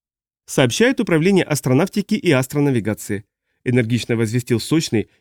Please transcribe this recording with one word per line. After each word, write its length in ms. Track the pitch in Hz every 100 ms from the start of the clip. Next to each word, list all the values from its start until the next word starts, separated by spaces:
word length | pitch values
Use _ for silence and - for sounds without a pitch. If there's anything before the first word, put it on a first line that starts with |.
| _ _ _ _ -
"Сообщает 540 | - 165 - 240 269
Управление 460 | 202 165 175 190 -
астронавтики 680 | 147 135 127 190 208 190 190
и 160 | 170
астронавигации", 920 | 131 131 147 143 123 104 101 - 98 - _ _ _
энергично 520 | - 123 113 120 - 117
возвестил 440 | 113 120 - 117
сочный 480 | - 156 - 208 - _